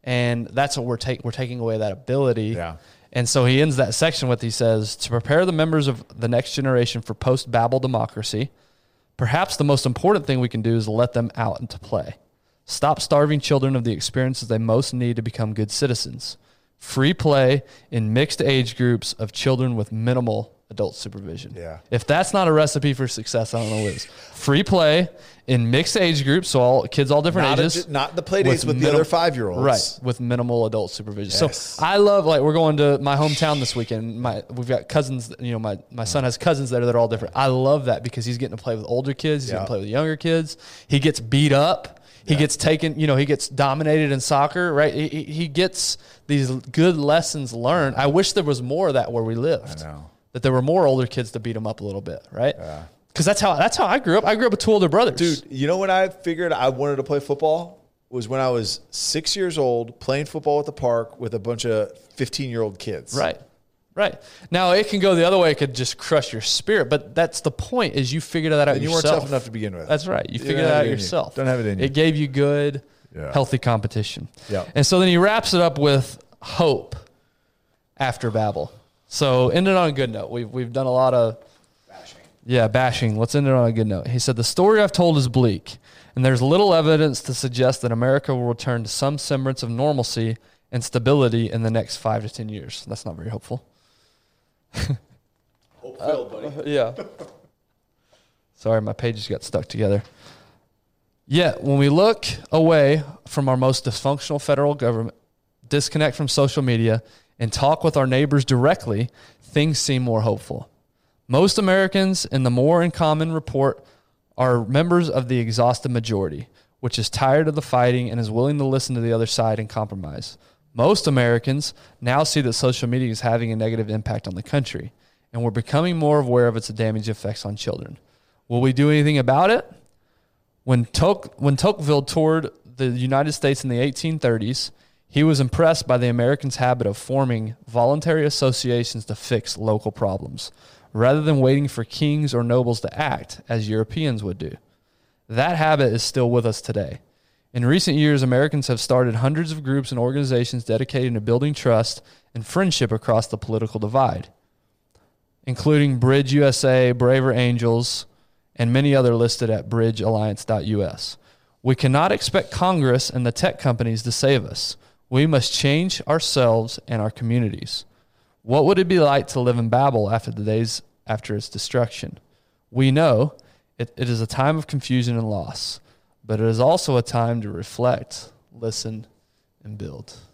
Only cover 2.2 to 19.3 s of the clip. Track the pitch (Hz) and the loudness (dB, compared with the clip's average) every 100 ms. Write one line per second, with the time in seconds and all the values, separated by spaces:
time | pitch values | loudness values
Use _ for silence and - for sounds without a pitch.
2.2 | 135 113 107 107 82 80 _ _ _ 123 | 0 0 -2 -4 -8 -12 _ _ _ -4
3.2 | 120 139 123 131 156 131 131 - 165 - | 0 2 4 4 2 2 0 2 0 0
4.2 | 127 117 117 110 117 110 107 - - 117 | -2 -2 -4 0 2 2 -2 -6 -4 -4
5.2 | - 156 185 160 160 160 139 120 - - | 2 2 2 2 2 2 0 -4 -10 -6
6.2 | 117 120 - - 135 127 117 117 - 113 | -2 0 -2 -4 0 2 0 -4 -10 -4
7.2 | - 131 - 117 117 127 127 117 113 - | 0 0 0 0 0 0 0 -2 -4 -6
8.2 | 107 107 135 _ _ _ _ _ _ - | -6 -4 -6 _ _ _ _ _ _ -4
9.2 | 123 147 180 - 147 139 135 123 185 208 | 0 0 -2 0 2 2 0 0 2 2
10.2 | 143 131 123 113 113 113 107 110 120 120 | 0 -2 -2 -2 0 0 0 0 0 0
11.2 | 120 - 110 - 120 - - 107 - - | -4 -4 -4 -4 -10 -14 -6 -6 -6 -14
12.2 | _ _ _ _ - - 143 151 - 147 | _ _ _ _ -12 -2 -2 -2 2 2
13.2 | 147 151 - 143 135 131 117 95 - 131 | 2 0 0 0 2 0 -2 -4 -4 -2
14.2 | 131 131 113 110 113 113 127 127 123 117 | -2 -4 -4 -2 2 0 0 -4 -2 -2
15.2 | 113 - 110 107 104 - 139 117 - 120 | -6 -6 -4 -4 -4 -2 -2 -2 -6 -10
16.2 | - - _ _ _ _ - - 135 - | -14 -16 _ _ _ _ -8 0 0 2
17.2 | 156 139 131 139 - - _ 120 107 117 | 2 4 4 2 -2 -20 _ -4 0 0
18.2 | 151 - 156 135 117 - 123 120 - - | 0 0 2 2 0 0 0 0 -4 -8
19.2 | 110 | -8